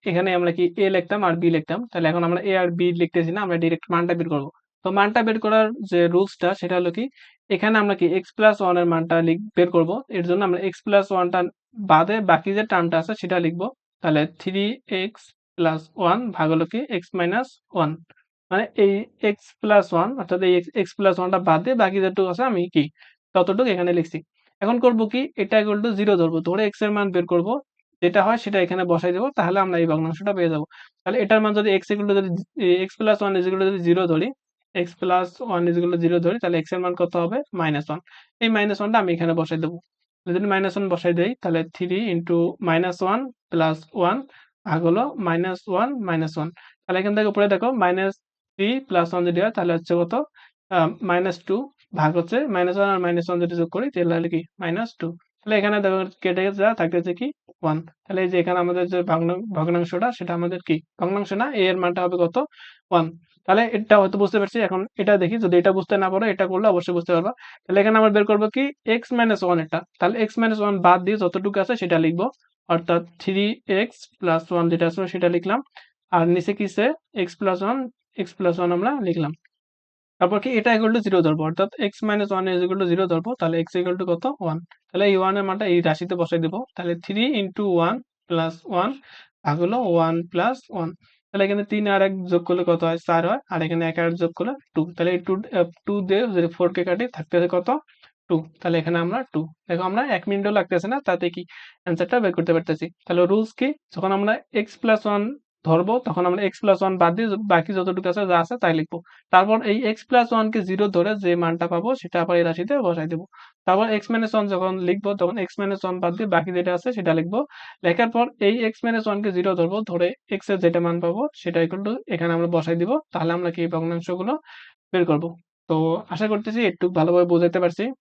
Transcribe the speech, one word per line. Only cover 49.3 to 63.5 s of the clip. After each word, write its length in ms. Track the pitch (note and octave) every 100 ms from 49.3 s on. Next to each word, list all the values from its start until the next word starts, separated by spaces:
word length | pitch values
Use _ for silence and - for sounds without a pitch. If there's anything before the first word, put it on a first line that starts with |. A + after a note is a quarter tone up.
| F3
হয়, 120 | G#3 -
তাহলে 160 | F3 E3
হচ্ছে 180 | E3+ E3+
কত? 140 | E3+ A#3 D4+ _ - _ _
আহ, 140 | F#3 E3 - F#3+
মাইনাস 280 | F3+ F#3+ F3+ -
টু 80 | G3 C#4+ _ _ F3+
ভাগ 120 | D3+ F3
হচ্ছে 200 | E3+ A#3 D4
মাইনাস 220 | F#3+ F3+ F#3
ওয়ান 120 | G3+
আর 40 | F#3+
মাইনাস 220 | F3+ F3 F3
ওয়ান 100 | F3
যদি 100 | E3+ F3
যোগ 80 | E3+
করি, 120 | F3+ C4+
তাহলে 200 | F#3 E3+ E3+
হলে 100 | E3+
কি 60 | E3+ E3 _
মাইনাস 280 | F3 F3+ A#3 -
টু। 80 | E3 E3+ _ _
তাহলে 140 | G#3+ G#3+
এখানে 160 | G3+ G#3
দেখো 160 | G3 F#3+ F#3+ -
কেটে 200 | F#3+ F3+ F#3+ G3+
যা 80 | G3+ A3+
থাকতেছে 320 | E3+ F3 F3 F3
কি 80 | B3+ - _ -
ওয়ান। 160 | D#3+ D#3 D#3+ _
তাহলে 160 | _ F#3
এই 40 | F#3
যে 40 | F3+
এখানে 160 | F3 F3+
আমাদের 200 | F3 F3+ F3+
যে 60 | F#3 F3
ভগ্ন-, 340 | E3 E3+ F3+ A3 F3
ভগ্নাংশটা, 520 | D#3+ F3 E3+ F3+ A#3 A#3
সেটা 140 | F3 E3+
আমাদের 220 | F3 F3+ -
কি 80 | D#3+ - -
ভগ্নাংশ 300 | F3 G3 G3
না, 140 | G3 B3+ B3
এ 20 | F#3
এর 60 | F#3
মানটা 180 | F3+ F3+
হবে 120 | F3+ F3+
কত? 120 | E3+ A#3+ D4+ - - - _
ওয়ান। 160 | F3 D#3+ E3 _ _
তাহলে 180 | -